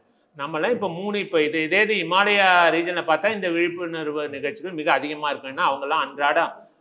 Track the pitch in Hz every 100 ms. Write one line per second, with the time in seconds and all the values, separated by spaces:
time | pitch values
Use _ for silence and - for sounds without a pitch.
0 | _ _ _ 147 143 160 190 226 196 170
1 | 208 202 175 165 151 160 156 190 214 208
2 | 165 185 202 202 190 175 170 160 175 175
3 | 170 156 202 214 180 170 175 170 170 165
4 | 151 151 147 139 - 139 180 165 151 139
5 | 147 151 151 139 135 139 170 139 143 156
6 | 139 139 143 156 156 - - _